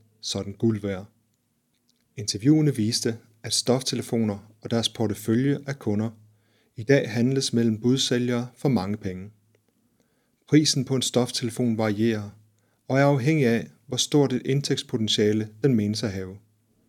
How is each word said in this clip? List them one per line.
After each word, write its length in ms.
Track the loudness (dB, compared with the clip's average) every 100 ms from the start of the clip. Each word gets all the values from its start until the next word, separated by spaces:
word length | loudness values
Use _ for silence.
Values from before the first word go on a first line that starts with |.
| _ _
Så 180 | -8 -6
er 40 |
den 100 | -8
guld 280 | -2 0 0
værd. 240 | -4 -8 -10 _ _ _ _ _ _ _ _ _ _ -12
Interviewene 580 | -8 0 4 4 4 2
viste, 420 | 0 0 -2 -4 _ _
at 100 | -6
stoftelefoner 1000 | -2 0 0 0 -6 -4 -2 -2 -4 -10 _
og 100 | -4
deres 180 | -2 -2
portefølje 720 | -2 -2 -2 0 0 2 -2 -4
af 120 | -8
kunder 300 | -4 -2 -2 -8 _ _ _ _ _ -6
i 80 |
dag 280 | 2 4 4
handles 420 | 0 0 0 0
mellem 280 | 2 2 2
budsælgere 640 | 2 2 2 0 0 -2 -6 -2
for 140 | 0
mange 280 | 0 0 -4
penge. 340 | -6 -8 -14 -20 _ _ _ _ _ _ _ _ _ _ 2
Prisen 380 | 4 4 0 -2
på 100 | -2
en 60 |
stoftelefon 760 | 0 0 0 -2 -6 -2 -2 0
varierer 520 | 0 2 0 0 -4 -14 _ _ _ _ -2
og 120 | 2
er 60 | 4
afhængig 400 | 4 2 2 4
af, 220 | 2 -2 _ -10
hvor 100 | -6
stort 360 | 0 2 2
et 80 | 0 0
indtægtspotentiale 1040 | -2 0 -4 -4 -4 -2 2 2 2 -2 -2
den 120 | 0 2
menes 280 | 0 -2
at 80 | -4
have. 260 | -6 -10 -14 _ _ _ _